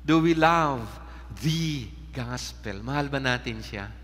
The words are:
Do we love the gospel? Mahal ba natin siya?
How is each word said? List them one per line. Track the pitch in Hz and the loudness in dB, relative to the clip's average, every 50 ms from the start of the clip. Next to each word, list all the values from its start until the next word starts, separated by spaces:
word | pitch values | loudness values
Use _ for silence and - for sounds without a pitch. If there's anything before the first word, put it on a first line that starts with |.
Do | - 151 156 165 160 | 4 6 6 6 8
we | 165 165 | 6 6
love | 160 160 160 170 170 165 147 139 123 113 104 - - - - - - - - - - 107 | 6 6 6 6 6 4 2 2 -2 -4 -8 -10 -12 -14 -14 -16 -16 -14 -14 -12 -4 0
the | 156 156 165 165 160 151 139 117 98 - - - - - | 0 0 2 0 0 -2 -4 -6 -8 -12 -14 -14 -12 -8
gospel? | - 120 117 123 123 - - - - - 110 98 98 | -8 -6 -6 -6 -6 -8 -10 -12 -10 -8 -8 -6 -6
Mahal | 107 120 139 147 143 143 139 | -6 -2 -2 0 0 0 -2
ba | 139 | -2
natin | 135 131 123 123 123 131 113 110 | 0 0 0 0 -2 -6 -6 -6
siya? | 107 - - 104 98 104 104 - | -8 -8 -8 -8 -8 -10 -12 -14